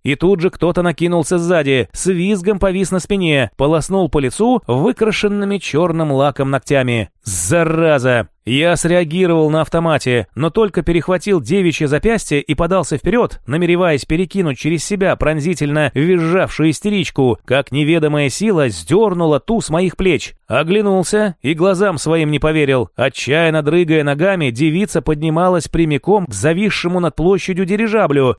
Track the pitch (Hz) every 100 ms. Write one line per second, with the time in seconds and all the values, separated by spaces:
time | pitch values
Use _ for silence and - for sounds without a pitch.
0 | 127 139 175 196 175 - 165 180 175 156
1 | 170 175 151 180 170 175 139 135 - -
2 | 180 185 185 208 175 196 196 185 180 185
3 | - 202 170 143 117 - 139 160 143 190
4 | 165 151 131 - 226 254 - 123 190 -
5 | 220 - 208 202 196 202 - 143 175 165
6 | 156 135 143 - 135 139 - 139 127 117
7 | 98 _ - 92 87 170 160 160 165 143
8 | 127 120 104 _ - 131 165 170 170 180
9 | 165 175 185 165 151 156 147 165 165 143
10 | 131 120 104 - 160 220 214 180 165 170
11 | 147 185 208 185 113 196 175 - 151 143
12 | 220 226 - 147 - 147 170 190 151 143
13 | - 240 214 - - 151 175 175 180 143
14 | - 160 185 196 170 127 151 165 - 196
15 | 185 127 139 156 147 175 147 143 143 131
16 | 160 185 160 185 139 - 156 143 208 208
17 | 151 - 127 107 - 131 135 135 147 165
18 | 151 147 139 - 214 180 135 87 - 180
19 | 220 175 165 143 - 233 - 156 185 -
20 | 185 139 - - - 113 160 208 202 190
21 | 170 208 214 - 127 160 185 180 208 156
22 | 156 165 151 147 156 156 139 131 107 -
23 | 131 - - 151 165 156 147 175 170 160
24 | 147 143 185 190 143 117 160 160 208 170
25 | - 156 156 160 180 180 - 165 160 143
26 | - 208 170 98 135 170 208 - 175 180
27 | 170 - 165 196 - 180 185 208 226 214
28 | 170 143 127